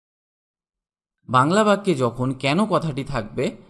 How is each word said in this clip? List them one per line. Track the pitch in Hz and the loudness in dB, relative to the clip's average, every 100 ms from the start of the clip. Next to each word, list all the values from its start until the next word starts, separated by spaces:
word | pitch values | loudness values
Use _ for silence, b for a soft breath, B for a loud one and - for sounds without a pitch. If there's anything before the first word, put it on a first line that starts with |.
| _ _ _ _ _ _ _ _ _ _ _ _ - | _ _ _ _ _ _ _ _ _ _ _ _ -2
বাংলা | 127 139 196 | 2 4 4
বাক্যে | 214 202 202 147 | 4 2 2 0
যখন | 123 120 127 | 0 -2 -4
কেন | 127 139 156 214 | -2 0 0 2
কথাটি | 165 160 135 | 0 -2 -6
থাকবে, | 131 135 107 117 151 - | -6 -6 -6 -4 -6 -6